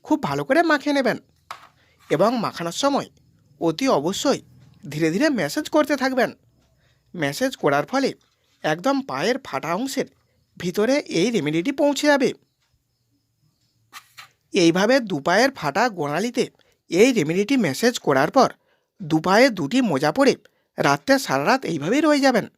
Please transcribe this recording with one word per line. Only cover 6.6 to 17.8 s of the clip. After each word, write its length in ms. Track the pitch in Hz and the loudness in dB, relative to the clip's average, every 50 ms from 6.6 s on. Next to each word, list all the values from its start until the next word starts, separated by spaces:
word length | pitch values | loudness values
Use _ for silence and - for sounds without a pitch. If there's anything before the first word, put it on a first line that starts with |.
| _ _ _ _ _ _ _ _ _ _ - | _ _ _ _ _ _ _ _ _ _ -6
ম্যাসাজ 380 | 175 151 139 143 - 254 269 254 | -4 -4 -4 -2 -2 -4 -4 -4
করার 280 | _ - 151 143 143 147 | _ 0 2 2 2 -2
ফলে 240 | - - 269 269 196 - _ _ _ _ _ _ _ _ _ - | -2 -2 -2 -2 -2 -6 _ _ _ _ _ _ _ _ _ -4
একদম 320 | 151 156 170 180 262 277 269 | -4 -4 -2 -2 -2 -2 -2
পায়ের 340 | 262 - 131 135 156 214 254 269 - | -4 -6 -6 -4 -2 -2 -4 -4 -6
ফাটা 260 | - - 135 139 151 170 | -8 -8 -8 -4 -4 -6
অংশের 320 | 190 262 269 - 269 - - _ _ _ _ _ _ _ _ _ | -4 -6 -6 -6 -6 -6 -8 _ _ _ _ _ _ _ _ _
ভিতরে 380 | - 170 180 175 208 208 247 269 294 - - | -8 -8 -6 -2 -2 0 0 0 -2 -2 -2
এই 180 | - 165 175 240 | -2 0 0 0
রেমেডিটি 420 | 233 196 139 147 151 165 175 269 | 0 -2 -2 -2 -2 -2 -4 -4
পৌঁছে 340 | 277 277 302 285 285 277 - | -2 0 0 0 0 2 2
যাবে। 220 | 294 285 269 269 180 - - _ _ _ _ _ _ _ _ _ _ _ _ _ _ _ _ _ _ _ _ _ _ _ _ _ _ _ _ _ _ - - _ _ _ - - _ _ _ _ _ - | 2 2 4 2 -2 -2 -6 _ _ _ _ _ _ _ _ _ _ _ _ _ _ _ _ _ _ _ _ _ _ _ _ _ _ _ _ _ _ -20 -20 _ _ _ -20 -20 _ _ _ _ _ 0
এইভাবে 400 | 202 170 165 165 185 202 214 262 277 | 4 4 4 4 4 2 4 2 2
দু 160 | 233 196 190 143 | 2 -2 -6 -4
পায়ের 300 | 139 165 175 208 247 269 | 0 2 2 4 2 2
ফাটা 320 | 262 - 160 147 139 190 233 254 | 0 -4 -6 -4 0 0 -2 0
গোড়ালিতে 560 | 202 170 147 143 147 165 214 247 233 262 185 - _ _ _ _ _ _ _ _ | -2 -4 -6 -4 -2 -4 -4 -4 -2 -4 -4 -4 _ _ _ _ _ _ _ _
এই 180 | 165 175 220 269 | 4 4 4 6
রেমেডিটি 420 | 262 214 147 151 165 190 208 208 277 | 4 2 0 0 0 -2 0 0 0
ম্যাসাজ 380 | 262 208 147 131 - | 0 2 0 0 0